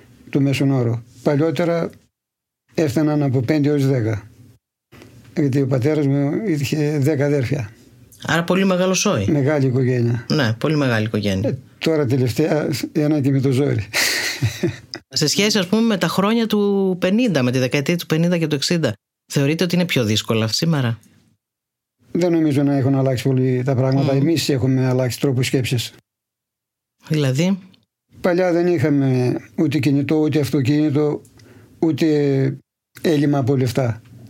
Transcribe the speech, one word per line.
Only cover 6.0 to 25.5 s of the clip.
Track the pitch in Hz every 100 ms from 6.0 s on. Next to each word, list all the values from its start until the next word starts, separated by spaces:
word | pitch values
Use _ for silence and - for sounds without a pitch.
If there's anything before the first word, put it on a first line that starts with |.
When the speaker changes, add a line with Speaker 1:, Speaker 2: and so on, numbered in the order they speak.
| 143
Speaker 1:
μου | 139 143 175 220
είχε | 151 143 156 147 151
δέκα | 135 147 143
αδέρφια. | 143 120 - 107 - - - - -
Speaker 2:
Άρα | - 160
πολύ | 170 185 196
μεγάλο | 180 185
σόι. | 180 214 139 101
Speaker 1:
Μεγάλη | 147 135 151 135
οικογένεια. | 127 123 123 117 120 -
Speaker 2:
Ναι, | 151 120
πολύ | 110 147 156
μεγάλη | 135 113 107
οικογένεια. | 104 101 95 107
Speaker 1:
Ε, | - - -
τώρα | - 160 139
τελευταία | 131 123 104 156 151 - 131 -
ένα | - 147 151
και | 135
με | 135
το | 131
ζόρι. | 127 143 117 98 - - - - - 120 - 175 - - - -
Speaker 2:
Σε | - 147
σχέση, | - 208 208
ας | 175
πούμε, | 208
με | 226 196
τα | 170
χρόνια | - 196 233 220
του | 208 202 196 190 180
πενήντα, | 185 208 247 151
με | 127
τη | 131
δεκαετία | 127 147 143 175
του | -
πενήντα | 160 170 180
και | 160
του | 147
εξήντα, | - 175 139 104 _ _ -
θεωρείτε | - 139 160
ότι | 180 175
είναι | 175
πιο | 143
δύσκολα | 110 107 - 113 110
σήμερα; | - 165 151 123 113 - _ _ _ _ _ _ _ _ _ _
Speaker 1:
Δεν | 175 175
νομίζω | 165 156 143
να | 143 143
έχουν | 131 135
αλλάξει | 135 127
πολύ | 135 131 131 127
τα | 127 127
πράγματα. | 131 135 135
Speaker 2:
Μμμ. | 139
Speaker 1:
Εμείς | 139 160 -
έχουμε | 139 131 131 131
αλλάξει | 127 127 -
τρόπο | 143 127
σκέψης. | 131